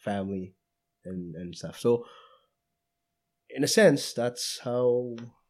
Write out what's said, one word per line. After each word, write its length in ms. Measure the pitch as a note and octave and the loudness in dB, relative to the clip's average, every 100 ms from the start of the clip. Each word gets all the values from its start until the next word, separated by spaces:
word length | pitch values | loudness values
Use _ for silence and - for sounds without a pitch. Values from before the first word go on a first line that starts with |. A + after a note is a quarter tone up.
family 520 | - G2+ F#2+ G2 F#2 _ _ _ _ _ F#2 | -6 -4 -4 -6 -8 _ _ _ _ _ -10
and, 300 | F#2 F2 D#2+ | -8 -8 -10
and 200 | F2 E2 | -12 -12
stuff. 240 | E2 - | -14 -2
So, 260 | A#2+ A#2 - - - _ _ _ _ _ _ _ _ _ _ _ - | 2 2 0 -20 -20 _ _ _ _ _ _ _ _ _ _ _ -12
in 140 | C3 | -2
a 40 | C#3 | 2
sense, 460 | - G#3 C#3+ - | 6 8 6 0
that's 460 | - A#2+ - - - | -4 -4 -4 -8 -8
how, 520 | B2 B2 B2 B2 B2 A#2 A#2+ - | -4 2 4 2 0 -8 -12 -16